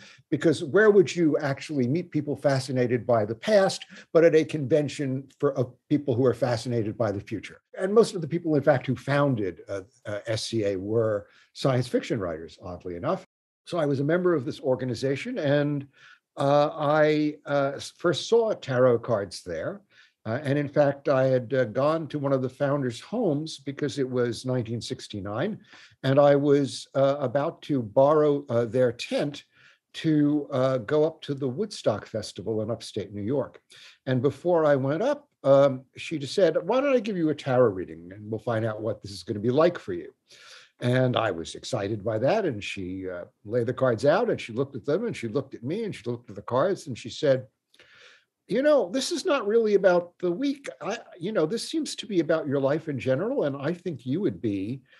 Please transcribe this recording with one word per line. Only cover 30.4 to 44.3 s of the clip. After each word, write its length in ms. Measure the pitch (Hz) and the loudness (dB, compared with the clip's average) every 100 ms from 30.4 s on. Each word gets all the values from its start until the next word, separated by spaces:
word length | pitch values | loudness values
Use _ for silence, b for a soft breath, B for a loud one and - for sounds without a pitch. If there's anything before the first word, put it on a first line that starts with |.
| 143 | -2
uh, 280 | 131 131 131 | 0 0 0
go 260 | 101 151 156 | 0 0 0
up 160 | 156 | -2
to 120 | - | -8
the 140 | 139 135 | -6 -4
Woodstock 580 | 135 214 - 135 104 - | -4 -8 -4 -2 -2 -4
Festival 560 | 110 - - 95 110 | -8 -8 -10 -6 -4
in 80 | 107 | -4
upstate 440 | 113 - 107 95 | -6 -8 -10 -8
New 80 | 101 | -8
York. 400 | 101 139 - - _ B B B - | -4 -4 -6 -10 _ B B B -4
And 160 | 127 | 0
before 440 | 135 135 170 170 151 | 0 -2 0 2 4
I 100 | 143 | 4
went 260 | 135 160 | 2 0
up, 280 | 254 294 - _ 139 | 0 -2 -8 _ 4
um, 400 | 139 139 127 - - | 6 6 2 -8 -16
she 240 | - 156 | -10 -8
just 160 | 135 - | -4 4
said, 220 | 175 165 | 4 4
"Why 200 | 170 254 | 0 0
don't 120 | 285 | 2
I 60 | 254 | 0
give 160 | 214 190 | 0 0
you 140 | 156 | 0
a 60 | 147 | 0
tarot 360 | 143 127 120 | 0 4 4
reading 400 | 92 78 80 87 | 2 -6 -12 -16
and 160 | 101 107 | -14 -8
we'll 100 | 110 | -6
find 260 | 120 110 113 | -4 -2 -2
out 160 | 107 | -4
what 200 | 110 - | -6 -6
this 100 | 101 | -10
is 120 | 101 | -12
gonna 160 | - 110 | -8 -4
be 100 | 110 | 0
like 300 | 131 175 - | 4 4 2
for 140 | - | -6
you." 200 | 87 - - _ B B B B B | -10 -10 -18 _ B B B B B
And 340 | 123 127 127 113 | 0 2 2 0
I 160 | 110 | -2
was 240 | 85 82 - | -4 -8 -14
excited 480 | - 117 101 110 | -8 -6 -4 -6
by 140 | 101 110 | -4 -2
that. 260 | 135 214 | 0 0
And 180 | 185 107 | -2 -6
she, 480 | - - 90 95 92 | -8 -10 -10 -8 -10
uh, 160 | 90 87 _ 104 | -10 -14 _ -6
laid 220 | 123 117 | -4 -2
the 60 | |
cards 320 | 120 131 117 139 | 0 0 2 4
out 240 | 180 | 2
and 120 | 233 | 2